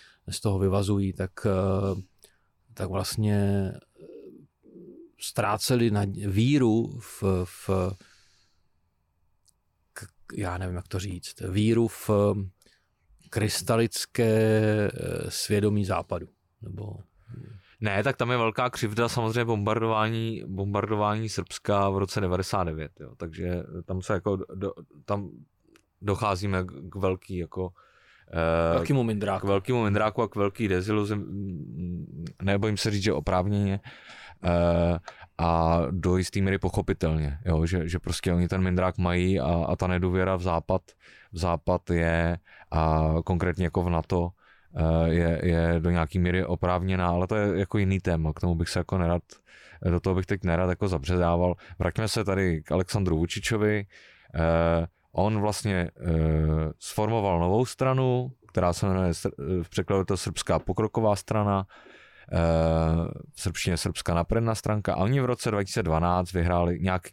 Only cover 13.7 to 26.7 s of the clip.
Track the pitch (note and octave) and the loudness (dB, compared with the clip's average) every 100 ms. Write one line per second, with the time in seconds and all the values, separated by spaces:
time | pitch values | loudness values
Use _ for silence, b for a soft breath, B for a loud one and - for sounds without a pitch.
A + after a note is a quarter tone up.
13.7 | A2+ A#2 - - - A2+ A2 A2 A2 G#2+ | 2 2 0 -8 0 4 4 4 4 4
14.7 | G#2+ G#2 - E2+ E2 F#2+ - - G#2 G#2 | 2 0 -2 -6 -6 -6 -6 -2 2 2
15.7 | G#2 F#2+ F#2 E2+ F2+ D2+ _ _ _ G#2+ | 2 0 -2 -2 -6 -8 _ _ _ -14
16.7 | F#2 G#2 G2+ - _ B A#2 B G#2 B | -12 -12 -12 -18 _ B -18 B -20 B
17.7 | B G#2+ G2 G#2+ C3 A#2+ B2 A2+ A2 B2 | B -2 0 0 0 0 2 0 0 -2
18.7 | - A2+ G#2 A#2 A#2 A2+ A#2 A#2 A2 G2+ | 0 -4 0 0 2 0 0 0 0 0
19.7 | A2 A2+ A2 A2 A2+ A2+ A2 - F#2+ G2+ | 0 2 2 0 0 -4 -6 -8 -6 -2
20.7 | G2+ G2+ G#2+ G#2 G#2+ A2 G2+ F2+ - - | 0 0 2 2 0 -4 -6 -8 -8 -2
21.7 | G2+ G2 F#2+ G2 - F#2+ F2+ F#2+ G2+ F2 | 2 2 0 -2 -2 0 0 0 -2 -2
22.7 | D#2 D2 - C#2+ A#1+ E2+ D#2+ F2+ F2 D#2+ | -4 -10 -14 -20 -12 -12 -8 -6 -4 -6
23.7 | E2+ - F#2 F#2 G2+ G#2 G2 - F#2+ F#2+ | -12 -8 -6 -4 -2 -2 -4 -4 -8 -8
24.7 | - E2 D2+ - G2+ G2 A#1 - _ _ | -8 -18 -16 -6 -6 -6 -14 -20 _ _
25.7 | _ _ _ G2 F#2+ G#2+ F#2 G2+ F#2+ F#2 | _ _ _ -2 0 0 -2 0 -2 -2